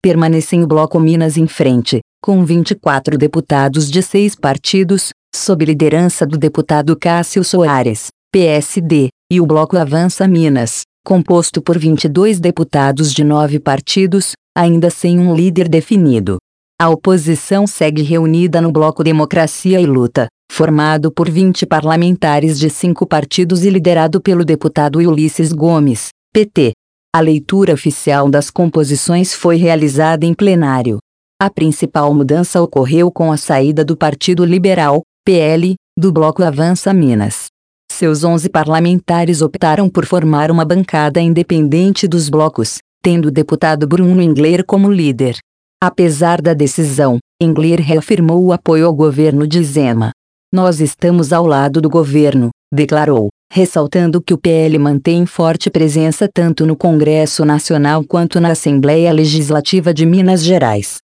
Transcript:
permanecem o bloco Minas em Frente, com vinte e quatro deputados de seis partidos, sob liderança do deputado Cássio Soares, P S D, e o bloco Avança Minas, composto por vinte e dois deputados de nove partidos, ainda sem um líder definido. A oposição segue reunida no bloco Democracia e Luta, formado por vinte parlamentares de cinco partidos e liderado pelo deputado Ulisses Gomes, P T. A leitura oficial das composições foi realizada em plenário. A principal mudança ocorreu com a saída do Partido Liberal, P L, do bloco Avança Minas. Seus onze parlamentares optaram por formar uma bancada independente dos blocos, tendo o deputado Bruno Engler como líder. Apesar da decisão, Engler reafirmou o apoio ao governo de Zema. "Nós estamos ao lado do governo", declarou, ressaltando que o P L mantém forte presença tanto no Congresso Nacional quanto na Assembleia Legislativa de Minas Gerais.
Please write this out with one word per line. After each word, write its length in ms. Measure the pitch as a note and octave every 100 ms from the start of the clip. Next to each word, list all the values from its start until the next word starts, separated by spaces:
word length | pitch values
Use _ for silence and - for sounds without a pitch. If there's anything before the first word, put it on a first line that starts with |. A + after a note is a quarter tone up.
permanecem 600 | F#3+ E3 E3 D#3+ D#3 F3
o 40 | E3+
bloco 320 | D#3 D#3 E3+
Minas 380 | D#3+ E3 D#3+ D3+
em 100 | D#3+
Frente, 540 | - C3+ B2 A#2 B2 - _
com 220 | - G3 E3
vinte 240 | E3+ D#3+
e 40 |
quatro 440 | G3+ - C3+ C#3+ D3
deputados 720 | D3+ E3 - C#3+ C#3 C#3+ D3
de 120 | E3
seis 320 | F3+ G3 G#3
partidos, 760 | - C#3+ C#3+ - F#3+ F#3 G3 - - _
sob 300 | - - F3+
liderança 600 | D3+ D3+ D#3 D#3 F3 -
do 140 | D3+ D#3
deputado 560 | D3+ D3 D3+ D3+ D3
Cássio 480 | D#3 E3+ E3+ E3+ -
Soares, 680 | F3+ F#3 E3 C#3 A#2+ A2 - _ _
P 100 | F#3+
S 400 | E3+ D3+ D3 -
D, 280 | E3 D#3 C3 _ _
e 80 | F3+
o 60 | D#3+
bloco 300 | D#3 D#3 F3+
Avança 520 | D3+ D#3 F3 - F#3+
Minas, 540 | E3+ D#3+ C3+ A#2 - - _
composto 560 | - F#3 E3 F3 E3+ -
por 180 | D3+ E3+
vinte 260 | D#3 D#3
e 40 | D#3+
dois 300 | D3+ G#3 G3
deputados 760 | F3 E3 E3 D3 C#3 C#3 D3+
de 120 | C3+
nove 340 | D3 D3+ D3+ D3
partidos, 720 | D3 C3+ - - F#3+ G3 F3+ - _
ainda 360 | - E3+ E3+ E3+
sem 280 | - F3 F3
um 160 | F3+
líder 340 | E3 F3+ F3 E3+
definido. 680 | D#3+ D#3 G#3 D#3+ A#2 F#2+ F#2 _ _ _ _
A 80 | E3
oposição 760 | D#3+ - F#3 D3+ D#3+ - G3 G3+
segue 360 | - D#3 D3+
reunida 580 | D3+ E3 D#3+ E3 F3+ E3
no 100 | E3
bloco 320 | D#3 D#3 D#3
Democracia 800 | E3 D#3 D3+ F#3 D#3+ - F#3 F#3
e 60 | E3
Luta, 400 | C3 A#2+ C#3 A#2 _ _
formado 580 | - D#3 D3+ D3+ D#3 D#3
por 200 | D#3 E3+
vinte 340 | E3 F#3+ F3
parlamentares 960 | F3+ D#3 D3+ D#3+ F3 F3+ D#3+ D3 D#3 D3
de 100 | D#3
cinco 380 | - F3+ E3 F3
partidos 580 | D#3 D3 - F3 F3+
e 60 | F#3+
liderado 500 | F#3+ E3+ E3+ D#3+ E3+
pelo 240 | - F3
deputado 540 | E3 D#3 D#3 D3+ D3 D3+
Ulisses 540 | E3+ D3+ D#3 - D#3+
Gomes, 560 | D#3+ D#3+ E3 D3 A2+ - _ _
P 120 | G#3+
T. 280 | G#3 - B2+ - _ _ _
A 80 | E3
leitura 540 | D#3+ D#3 D3+ G3 F#3+
oficial 540 | D3 D#3+ C#3+ - C#3+ C#3+
das 220 | C#3+ C#3+
composições 840 | - E3+ D#3+ C#3+ C#3 - F3 F3+
foi 240 | - F3 E3+
realizada 680 | E3+ D#3+ D3+ C3+ D#3 D#3+ E3
em 80 |
plenário. 640 | E3 G3+ F3+ D3 C3 B2 G#2+ _ _ _ _
A 80 | G3
principal 640 | - D#3 D3+ C#3 - D3
mudança 480 | D3 C#3 D3+ F3 F3+
ocorreu 500 | E3+ C#3 C3 D#3+ F3
com 200 | F3 E3
a 60 | D3+
saída 480 | - C#3+ C#3 D3+
do 120 | D3 E3
Partido 480 | D#3 C#3+ - F3
Liberal, 560 | F3 F3+ F#3 F3+ D3 D3 - _
P 80 | - F3+
L, 360 | D3+ D#3+ F3+ F#3+ _ -
do 160 | F#3
bloco 300 | D#3+ D#3 D#3
Avança 500 | F3 C#3 E3 F3+ -
Minas. 520 | F#3+ C#3+ A2+ G#2 - - _ _ _ _
Seus 340 | - E3 D3+
onze 240 | E3+ E3+ E3
parlamentares 920 | D#3+ D3+ D#3+ E3+ F3+ - E3+ E3+ E3
optaram 460 | D#3 - E3 D#3 G3
por 160 | F3+
formar 460 | - F3+ D#3 D3+ D#3
uma 140 | E3
bancada 560 | D#3+ F3 F#3 D#3+ D3+ D#3
independente 880 | E3+ E3 E3+ E3 D3+ D#3 F#3+ F#3+ F#3+
dos 200 | E3+ D3
blocos, 500 | D3+ D#3 - A2 - _ _
tendo 260 | F#3 E3+ D3+
o 40 |
deputado 560 | C#3 D3+ D#3+ E3 D#3 D3
Bruno 340 | E3+ F3+ F3+
Engler 440 | F3 C#3+ D3+ F3 F#3
como 240 | G3 G3
líder. 460 | G3 D3+ B2 C3 A#2+ _ _ _ _
Apesar 600 | F3+ - F3 D3 E3+ E3+
da 100 | D#3
decisão, 680 | D#3 C#3+ - D3+ C3+ C#3 A#2+ - _
Engler 400 | E3 D#3 D#3+ E3+
reafirmou 600 | D3 D#3 - G3+ D#3+ E3+
o 100 | F#3
apoio 340 | E3+ - D#3+ E3+
ao 80 |
governo 520 | D3+ D#3 C3+ D#3 C#3+ D3+
de 160 | E3+
Zema. 480 | D#3 C#3 C3+ A#2 A2 - _ _ _
"Nós 280 | F#3 F#3 D#3
estamos 520 | D3+ - F3 F3 C#3+
ao 140 | E3+ E3+
lado 340 | C#3 C#3+ C#3+
do 100 | D#3
governo", 600 | E3 D3 C#3+ D3 C3+ A#2+ - _
declarou, 560 | C#3+ D3 D3+ D3+ B2+ G#2 - _
ressaltando 680 | - F#3 - D3 F#3 F3 E3+
que 120 | -
o 60 | D#3+
P 100 | F3
L 300 | D#3+ D#3+ D#3
mantém 480 | C#3+ C#3+ D3+ E3+ F3
forte 420 | - E3 D#3+ -
presença 600 | E3 D#3+ D3+ D#3+ D#3 G3+
tanto 340 | - E3+ D#3+ D#3
no 100 | D#3
Congresso 680 | F3+ D#3+ D3+ D#3 D#3 -
Nacional 600 | D#3 D3+ - D#3+ C#3+ D#3
quanto 360 | - F3+ E3+ F3
na 100 | E3+
Assembleia 600 | D#3+ D#3 C#3 C#3 D#3 E3+
Legislativa 800 | D#3 D#3 D#3 C#3+ D3+ C#3+ F#3 E3+
de 140 | D3+ E3
Minas 360 | F#3 F#3 F#3
Gerais. 540 | D#3+ F3+ C3 G#2 G2+ -